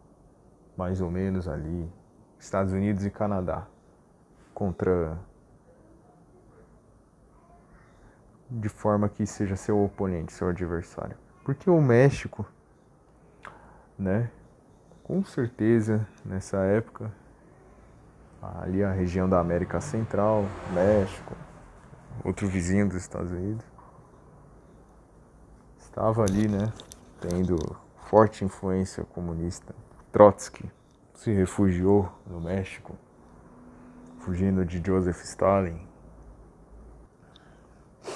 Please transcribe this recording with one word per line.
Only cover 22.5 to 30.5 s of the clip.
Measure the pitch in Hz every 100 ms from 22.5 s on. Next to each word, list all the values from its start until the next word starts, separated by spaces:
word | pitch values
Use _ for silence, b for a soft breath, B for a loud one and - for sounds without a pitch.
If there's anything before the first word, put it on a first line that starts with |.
| 92 87 98 101
dos | 90
Estados | - - 87
Unidos, | 90 98 113 - - - - - - - - - - - - - - - - - - - - - -
estava | - - 110 113
ali, | 101 98 107
né, | 98 110 - - - - -
tendo | 87 87 90 85 - - - - -
forte | 107 107 - 98
influência | - 98 95 95 -
comunista. | 85 - 85 82 85 - - - - - -
Trotsky | 107 104 - -